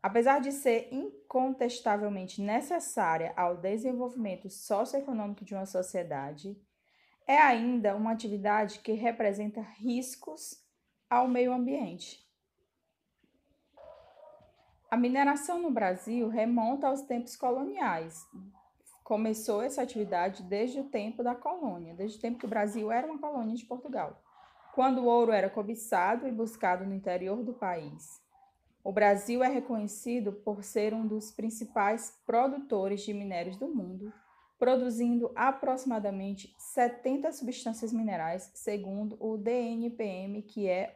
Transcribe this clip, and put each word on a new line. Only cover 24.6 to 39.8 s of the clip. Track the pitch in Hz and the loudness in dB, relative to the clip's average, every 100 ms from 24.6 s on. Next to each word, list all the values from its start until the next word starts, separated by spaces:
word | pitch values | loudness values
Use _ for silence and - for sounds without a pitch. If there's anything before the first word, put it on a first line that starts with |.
| - | -6
quando | - 262 254 | 4 4 6
o | 240 | 6
ouro | 240 226 | 6 8
era | 214 190 | 6 4
cobiçado | 208 202 226 - 185 180 240 269 | 0 -4 -6 0 2 4 2 0
e | |
buscado | 226 226 - 190 185 | -2 -4 0 2 2
no | 190 | 0
interior | 196 196 180 185 214 | -4 -2 -2 -2 -2
do | 233 | -4
país. | 240 196 170 147 151 - - _ _ _ _ _ _ - | -4 -4 -4 -8 -14 -18 -20 _ _ _ _ _ _ -2
O | |
Brasil | 196 208 196 202 240 | 4 6 6 2 2
é | 254 | 4
reconhecido | 262 - 226 208 - 233 240 208 | 2 -2 -4 -4 -6 -4 -2 -2
por | 202 - 208 | -4 -6 -6
ser | 202 220 208 | -2 0 0
um | 220 220 | 0 -2
dos | 214 208 | -4 -6
principais | - 226 226 226 - 202 226 - - - | -6 -6 -6 -4 2 2 2 -4 -12 0
produtores | 233 269 277 277 208 190 202 | 2 2 0 -2 0 0 -2
de | 202 | -4
minérios | 208 202 175 175 190 | -6 -4 -4 -6 -6
do | 285 | -4
mundo, | 285 180 185 208 - _ _ _ _ | -4 -4 -8 -12 -14 _ _ _ _
produzindo | 247 254 254 226 240 240 233 | 4 4 2 0 2 2 0
aproximadamente | - - 277 277 262 269 226 202 196 196 196 - _ | 2 2 2 0 0 0 -2 -2 -4 -6 -6 -10 _
setenta | - - 240 240 262 277 311 | -6 2 2 2 -2 0 -2
substâncias | 311 240 247 233 220 226 | -4 -8 -6 -6 -4 -2
minerais, | 226 220 180 160 180 - | -2 0 -2 -2 -4 -8
segundo | - - 208 196 196 214 214 | -8 -4 -4 -4 -4 -6 -4
o | 220 220 | -4 -2
D | 208 | 0
N | 247 233 233 | 0 0 -2